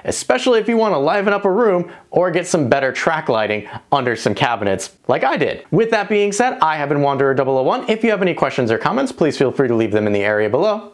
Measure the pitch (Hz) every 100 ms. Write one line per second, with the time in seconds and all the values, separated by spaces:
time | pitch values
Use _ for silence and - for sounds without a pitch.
0 | - - - 254 262 226 208 233 220 156
1 | 143 202 202 202 202 190 226 180 175 -
2 | - 160 180 170 175 175 127 139 131 -
3 | - 156 151 113 107 107 104 107 - 143
4 | 123 113 117 101 131 117 101 95 - _
5 | - 135 - 285 123 - - 180 226 226
6 | 202 208 202 196 247 - 160 156 143 147
7 | 139 139 139 135 135 131 135 240 247 220
8 | 233 202 185 156 143 - 117 113 147 226
9 | 269 - 156 - 131 - 131 113 113 104
10 | 104 101 101 107 107 123 208 151 117